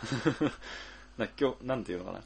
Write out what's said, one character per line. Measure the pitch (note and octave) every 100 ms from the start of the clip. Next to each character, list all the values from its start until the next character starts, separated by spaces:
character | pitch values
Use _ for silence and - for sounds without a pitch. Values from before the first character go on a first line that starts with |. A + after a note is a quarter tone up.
<laughs> | A2+ B2 D#3+ C3 D3 - - - - - - -
だ、 | G#2+ -
今 | C#3 -
日、 | B2
な | B2+
ん |
て | F#2+
い | F2+
う |
の | F#2
か |
な。 | F#2